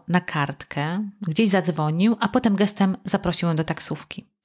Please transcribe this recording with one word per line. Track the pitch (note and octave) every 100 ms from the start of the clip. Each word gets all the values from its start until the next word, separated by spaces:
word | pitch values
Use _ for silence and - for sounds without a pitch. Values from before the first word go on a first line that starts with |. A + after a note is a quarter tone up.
| -
na | F3
kartkę, | F3 D#3 C#3+ C#3 - - D3+ F3+ G#3 -
gdzieś | - D#3 A3
zadzwonił, | F#3 F3 D#3+ D3+ D#3+ G#3 A3+
a | -
potem | B3+ A#3 G3
gestem | G3+ - G3 F#3+
zaprosił | - G3+ F3+ E3+ F3
ją | D#3+
do |
taksówki. | D#3+ D#3+ - D#3 - - - _